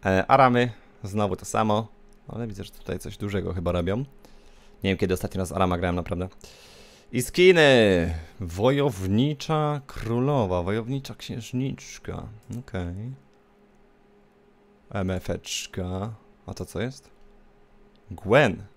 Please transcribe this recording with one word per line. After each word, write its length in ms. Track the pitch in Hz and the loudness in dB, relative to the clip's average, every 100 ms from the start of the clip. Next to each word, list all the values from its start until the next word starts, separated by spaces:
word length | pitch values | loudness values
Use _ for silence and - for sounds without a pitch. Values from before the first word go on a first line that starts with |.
| 98 | 2
E, 200 | 95 - | 2 4
Aramy, 440 | 131 131 120 123 - - - | 6 6 4 0 -4 -20 -14
znowu 320 | 101 104 104 92 | -8 -2 -2 -2
to 100 | - | -4
samo, 420 | 110 110 107 110 - - - - | -2 2 2 0 -14 -20 -20 -16
ale 200 | - 117 | -10 -10
widzę, 160 | 95 | -10
że 80 | 104 | -14
tutaj 280 | - - 90 | -16 -10 -10
coś 180 | - - | -10 -10
dużego 360 | 101 98 90 | -4 -4 -4
chyba 180 | 87 87 | -4 -2
robią. 260 | 87 87 107 139 - - - - - - - | -2 -2 -4 -6 -14 -20 -20 -20 -20 -20 -6
Nie 60 | 98 | -2
wiem, 80 | 92 | 0
kiedy 160 | 95 | 0
ostatni 240 | 92 - 92 | -2 -4 -6
raz 140 | 92 | -6
Arama 260 | 82 92 87 | 0 0 2
grałem, 180 | 90 87 | 0 -2
naprawdę. 320 | 82 87 92 - - - - - - - _ | -4 -6 -8 -12 -20 -20 -20 -20 -20 -20 _
I 100 | 127 | -6
skiny! 920 | 120 - 185 175 147 127 107 90 82 80 80 - | -4 6 8 10 8 8 8 6 2 -4 -10 -12
Wojownicza 1400 | 90 85 117 143 139 95 92 104 143 147 - 156 151 147 - | -10 0 2 4 0 -2 0 2 2 -2 -4 -2 -2 -4 -8
królowa, 760 | - 110 120 131 143 101 90 | -10 -4 -2 0 0 0 -2
wojownicza 520 | 87 107 113 135 131 110 | -2 -4 -4 -8 -8 -16
księżniczka. 1120 | - 120 110 127 135 101 - - - - - 110 - - | -12 -12 -6 -4 -4 -8 -14 -16 -12 -12 -12 -18 -14 -14
Okej. 520 | - 95 87 92 117 135 _ _ _ _ _ _ _ _ _ _ _ _ _ _ _ _ _ | -10 -8 -8 -8 -12 -14 _ _ _ _ _ _ _ _ _ _ _ _ _ _ _ _ _
M 220 | 101 92 | -6 -4
F-eczka. 1040 | 92 - 90 - - - - 90 92 107 110 _ _ - | -4 -4 -8 -6 -10 -8 -8 -6 -6 -8 -10 _ _ -16
A 80 | |
to 120 | 95 92 | -12 -10
co 160 | - | -6
jest? 280 | 120 135 _ - - - _ _ _ _ - _ - | -6 -8 _ -20 -20 -20 _ _ _ _ -20 _ -18
Gwen. 520 | 87 92 123 131 87 101 | -12 2 4 4 0 -12